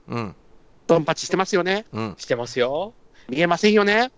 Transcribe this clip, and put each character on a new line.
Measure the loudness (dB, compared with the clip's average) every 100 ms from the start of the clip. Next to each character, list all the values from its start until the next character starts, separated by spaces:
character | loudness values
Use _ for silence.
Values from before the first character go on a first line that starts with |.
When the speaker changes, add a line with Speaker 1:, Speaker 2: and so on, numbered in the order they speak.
| -8
Speaker 1:
う | -6
ん。 | -6 -12 -20 -20 _ -10 2
Speaker 2:
ド | 2
ン |
パ | 2
チ | -4 -2
し |
て | -2
ま | 0
す |
よ | 0
ね。 | 0 -2 -4
Speaker 1:
う | -6
ん。 | -6 -8
Speaker 3:
し | -4
て |
ま | -4 -4
す | -2
よ。 | -2 -2 -6 -12 -20 -20 -8
Speaker 2:
見 | -2
え | 0
ま | 4
せ | 4
ん |
よ | 4
ね。 | 4 2 0